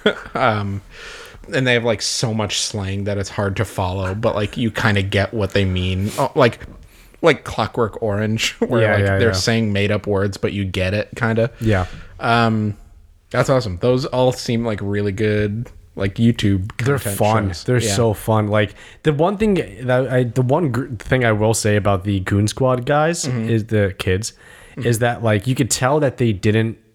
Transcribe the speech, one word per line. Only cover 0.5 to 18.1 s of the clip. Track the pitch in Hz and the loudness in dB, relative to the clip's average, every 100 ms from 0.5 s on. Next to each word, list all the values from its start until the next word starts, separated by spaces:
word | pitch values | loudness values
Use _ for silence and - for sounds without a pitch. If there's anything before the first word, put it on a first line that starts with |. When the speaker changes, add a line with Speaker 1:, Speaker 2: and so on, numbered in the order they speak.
| 104 101 101 - - - - - - - | 2 -2 -6 -10 -18 -18 -18 -18 -20 -6
Speaker 1:
and | 131 127 | -2 2
they | |
have, | 120 | 2
like, | 117 104 | 2 0
so | - - 120 | -2 -4 -2
much | 110 101 - | -2 -2 -4
slang | - 107 98 98 | -4 -4 -4 -4
that | 101 101 | -4 -4
it's | 95 | -4
hard | - 101 98 | -4 -2 -2
to | 107 | -4
follow, | - 92 95 92 101 | -4 -4 -2 -4 -2
but, | 113 104 | -2 -2
like, | 104 - | -4 -2
you | 117 | -4
kinda | - 110 101 | -2 0 0
get | 98 101 98 | 0 0 -2
what | 113 98 | -2 -2
they | 104 95 | 0 0
mean. | 90 92 92 101 - | 0 -2 -2 -4 -2
Oh, | 139 160 | -2 4
like, | 123 - - - - - - - | 2 2 -12 -18 -20 -20 -20 -2
like | 170 135 | 2 2
Clockwork | - - 107 - 110 - | -2 -4 -4 0 -2 -2
Orange, | 110 101 107 110 - | -4 -2 0 -2 -2
<laughs> | - | -2
where, | 240 120 | 0 2
Speaker 2:
Yeah, | 110 101 | 4 4
Speaker 1:
like, | 101 | 2
Speaker 2:
yeah, | 98 | 2
Speaker 1:
they're | - | 2
Speaker 2:
yeah. | |
Speaker 1:
saying | 92 104 113 110 | 2 0 2 2
made-up | 98 101 104 - | 0 0 0 0
words, | 98 101 92 | 0 0 -2
but | 110 | -4
you | 101 | -2
get | 98 92 92 | -4 -2 -2
it, | 104 104 - | -2 -4 -4
kinda. | 113 113 117 - | 0 2 0 0
Speaker 2:
Yeah. | 110 98 87 - - - | 0 2 0 -8 -16 -6
Speaker 1:
Um, | 135 117 117 110 107 101 - - - _ _ | 2 4 4 2 -2 -4 -12 -20 -20 _ _
that's | 123 127 | 0 2
awesome. | 131 110 87 | 2 0 -2
Those | 123 127 156 | 2 2 0
all | 127 131 | 0 2
seem | 127 - 117 117 | 0 -2 -2 0
like | 101 | -2
really | 101 101 104 | -2 -2 -2
good, | 101 107 107 107 107 120 - - - | 0 0 2 0 -4 -8 -14 -14 -4
like, | 98 - | -4 2
YouTube | 117 110 104 98 101 - | 2 4 2 0 -2 -4
Speaker 2:
They're | 123 143 | -2 -2
Speaker 1:
content | 110 98 | -2 0
Speaker 2:
fun. | 107 110 101 | 2 2 0
Speaker 1:
shows. | 90 | -4
Speaker 2:
They're | - 123 | -2 0
Speaker 1:
Yeah. | 113 101 | 2 2
Speaker 2:
so | 113 | 0